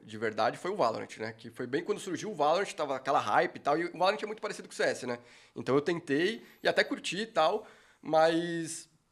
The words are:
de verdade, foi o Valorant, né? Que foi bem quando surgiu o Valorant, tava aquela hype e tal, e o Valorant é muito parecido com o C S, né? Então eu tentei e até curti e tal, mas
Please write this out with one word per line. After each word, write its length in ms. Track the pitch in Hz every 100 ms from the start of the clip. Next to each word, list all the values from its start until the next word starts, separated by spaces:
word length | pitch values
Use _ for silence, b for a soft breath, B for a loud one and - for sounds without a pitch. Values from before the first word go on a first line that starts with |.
de 160 | - 107
verdade, 400 | 110 104 113 143
foi 120 | 180
o 40 | 202
Valorant, 400 | 123 113 107 -
né? 140 | 110
Que 180 | 113 120
foi 160 | - 123
bem 140 | 143
quando 140 | 170 196
surgiu 300 | 190 156 185
o 20 |
Valorant, 320 | 180 147 170 196
tava 220 | - 147 131
aquela 240 | 135 143
hype 360 | 110 123 165 131
e 40 |
tal, 180 | 135 156
e 80 | 170
o 60 | 170
Valorant 240 | 185 214
é 40 | 214
muito 160 | 214
parecido 260 | 208 190 175
com 40 |
o 20 | -
C 60 |
S, 240 | 165 117 123
né? 120 | 120 B B B -
Então 180 | 117
eu 60 | 135
tentei 640 | 143 170 - 139 180 233 B B
e 60 | 175
até 160 | -
curti 340 | - 277 - 170
e 40 | 220
tal, 380 | 165 160 220 B B B B
mas 880 | - 160 160 165 175 170 160 - - _ _